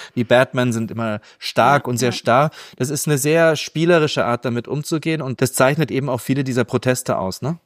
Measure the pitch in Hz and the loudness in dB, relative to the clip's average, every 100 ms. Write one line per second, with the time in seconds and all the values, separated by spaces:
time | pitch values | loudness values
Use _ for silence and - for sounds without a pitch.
0 | - - 117 123 131 131 123 113 113 113 | -10 -6 2 4 4 0 -2 -2 -4 -6
1 | 117 104 - - - - 117 143 127 120 | -6 -6 -10 -16 -4 2 4 4 0 -2
2 | 127 113 - 120 151 - - - 131 143 | -2 -2 2 2 2 -2 -14 -8 -6 -4
3 | - 147 147 160 165 151 - 151 165 175 | -2 0 2 4 4 2 -4 -2 2 4
4 | 151 - 107 117 131 117 - 143 147 160 | 2 0 -2 -2 -2 -4 -4 -8 -4 -4
5 | 165 160 135 123 131 - 131 147 151 131 | -2 -4 -4 -2 0 2 2 2 0 -2
6 | 139 123 - 135 131 123 123 127 127 127 | -2 -4 -2 -2 0 -2 0 0 0 -2
7 | - 120 92 92 127 165 | -2 -4 -4 -6 -6 -8